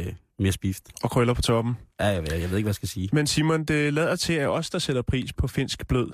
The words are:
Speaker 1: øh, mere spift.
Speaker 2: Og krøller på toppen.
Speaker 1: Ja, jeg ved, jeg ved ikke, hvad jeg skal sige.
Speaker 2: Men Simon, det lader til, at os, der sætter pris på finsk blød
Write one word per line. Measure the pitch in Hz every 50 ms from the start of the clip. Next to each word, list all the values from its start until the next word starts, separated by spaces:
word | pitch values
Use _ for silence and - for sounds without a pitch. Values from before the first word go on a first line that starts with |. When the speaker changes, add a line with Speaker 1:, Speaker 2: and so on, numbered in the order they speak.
| 85
Speaker 1:
øh, | - 113 - _ _ _ -
mere | 98 95 98
spift. | - - 95 95 - _ - - - -
Speaker 2:
Og | 113
krøller | - 127 120 117 123
på | 120 -
toppen. | - 117 113 113 120 120 - - _ _ -
Speaker 1:
Ja, | 90
jeg | 104 98 87 78
ved, | 76 80
jeg | 85 82 90
ved | 92 104
ikke, | 107
hvad | 107
jeg | 104
skal | - - -
sige. | - 101 95 98 -
Speaker 2:
Men | 151 151
Simon, | - - 156 151 160 160 160 156
det | 156 156 151 147 147 143
lader | 151 170 131 175
til, | 175 - - 170
at | 156 143 101
os, | 92 151 160 -
der | - 180
sætter | - - 139 123 120
pris | - - 127 117 - -
på | - - 127
finsk | - - 131 - - - - -
blød | - 127 117 -